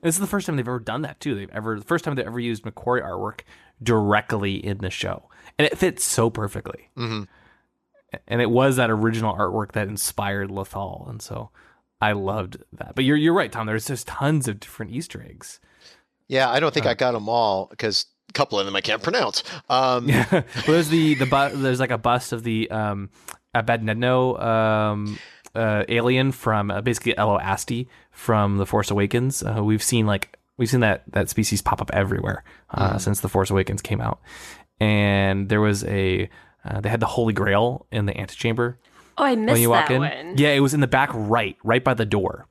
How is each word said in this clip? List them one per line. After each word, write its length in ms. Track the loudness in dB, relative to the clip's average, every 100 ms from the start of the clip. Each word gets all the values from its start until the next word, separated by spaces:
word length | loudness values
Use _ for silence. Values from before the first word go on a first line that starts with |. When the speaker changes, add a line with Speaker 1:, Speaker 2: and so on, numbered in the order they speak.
Speaker 1:
This 140 | -2 -2
is 60 |
the 60 | -2
first 180 | -4 -2
time 80 | -4
they've 120 | -2
ever 120 | -6
done 220 | -6 -6
that, 160 | -8 -8
too. 160 | -6 -6
They've 140 | -6
ever, 260 | -8 -6 -6
the 80 | -2
first 180 | -2 -2
time 100 | -4
they 100 | -4
ever 140 | -4
used 240 | -4 -6
McQuarrie 400 | -8 -8 -2 -2 -2
artwork 360 | -6 -8 -10 -20 -20 _ _
directly 720 | 0 2 4 2 2 -2 -2 -4
in 220 | -6 -6
the 100 | -6
show. 400 | -6 -6 -8 _ -20 -20 0
And 60 | 0
it 100 | 2
fits 260 | 0 0
so 260 | -4 2 0
perfectly. 600 | 0 -6 -6 -12 -14 _ -10
Speaker 2:
Mm-hmm. 260 | -6 -6 -10 _ _ _ _ _ _ _ _ -16 -6
Speaker 1:
And 140 | 0
it 80 | 2
was 280 | 4 4 4
that 120 | 2
original 460 | 4 2 2 -2 0
artwork 380 | -2 -2 -4
that 140 | -4 -4
inspired 600 | -4 -6 -4 -4 -4 -4
Lothal. 600 | -6 -8 -8 -10 -10 -14
And 120 | -14
so 280 | -12 -12 -12 _ _ _ _ _
I 120 | 0
loved 440 | 0 -2 -2 -4 -10 -20
that. 200 | -16 -10 0
But 80 | 4
you're, 120 | 4
you're 160 | 4
right, 180 | 4 0
Tom. 160 | -4 -4
There's 180 | -4 -4
just 200 | -8 -8
tons 400 | -4 0 2 0
of 120 | -6
different 320 | -12 -14 -10
Easter 300 | -10 -10 -14 -16
eggs. 320 | -20 -20 -20 _ _ -20 -20 _ _ _
Speaker 2:
Yeah, 220 | 0 2
I 100 | 2
don't 140 | 2
think 120 | 2 0
Speaker 1:
Uh, 40 |
Speaker 2:
I 40 | 2
got 180 | 0 0
'em 140 | 0
all 380 | 2 2 2 -2 -4
'cause 280 | -2 -2 -4 _ _
a 40 |
couple 260 | -2 0 0
of 60 | 0
them 100 | -2
I 60 |
can't 220 | 0 -2
pronounce. 400 | 0 0 0 -2 -8 -14 -2
Um, 380 | 2 2 2 2
Speaker 1:
<laughs> 0 |
Yeah. 160 | 2 4
Well, 120 | 0 0 -6 2
there's 240 | 2 4
the, 240 | 4 4 2
the 100 | 2
bu-, 320 | 2 2 0
there's, 180 | 0 0
like, 120 | 0
a 60 | 0
bust 340 | 0 0 -2
of 100 | -6
the, 260 | -2 -2 -2
um, 380 | -2 -4 -4 -10 _ -20 -20 _
Abednego, 840 | -2 0 0 0 0 2 4 2 0
um, 840 | 0 2 2 2 0 -2 -4 -8 -14 -20 -10
uh, 300 | -2 0 0 0
alien 440 | 2 2 4 2
from, 400 | 0 0 0 0
uh, 100 | -2
basically 360 | -2 -2 -2 0
Elo 200 | 2 2
Asti 480 | 0 -4 -2 -6 -6 -14 _
from 460 | -10 0 2 2 0
The 80 | 0
Force 260 | 0 0
Awakens. 520 | 0 2 2 0 -2
Uh, 200 | -4 -2
we've 200 | 2 2
seen, 220 | 2 2 2
like, 320 | 0 -4 -14 _ -4
we've 120 | 0
seen 120 | 4
that, 220 | 4 2 -2
that 200 | -2 -2
species 320 | 0 0 0
pop 200 | 0 -2
up 100 | -2
everywhere, 500 | 0 0 0 -2 -6 -8 -20 _
uh, 180 | -2 0
Speaker 2:
Mm-hmm. 80 | 0
Speaker 1:
since 200 | -2 -2
The 80 | 0
Force 200 | 0 2
Awakens 300 | 0 0 -4
came 200 | -4 -4
out. 180 | -2 -6 -10 -20 -20 -20 -20 _
And 680 | 2 4 4 2 2 0 0
there 140 | 2
was 220 | 4 2 -2
a 440 | 0 0 0 -2 -8 -20 _ -8
uh, 140 | -4
they 80 | -2
had 100 | -2
the 60 | -2
Holy 280 | 0 0
Grail 520 | 2 2 2 2 -2 -6
in 140 | -2 -2
the 140 | -4
antechamber 580 | -8 -4 -2 0 -2 -4 _ -20 -16 0
Speaker 3:
Oh, 60 |
I 60 | 2
Speaker 1:
when 140 | 2 4
Speaker 3:
missed 160 | 4
Speaker 1:
you 80 | 6
walk 180 | 4 4
Speaker 3:
that 60 |
Speaker 1:
in. 60 | 2
Speaker 3:
one. 360 | 0 -4 -4 2
Speaker 1:
Yeah, 120 | 4
it 100 | 4
was 140 | 4
in 80 | 4
the 60 | 2
back 220 | 2 0
right, 420 | -2 0 0 0 -4
right 200 | 0 2
by 100 | 2
the 120 | 0 2
door. 420 | 0 0 -6 -14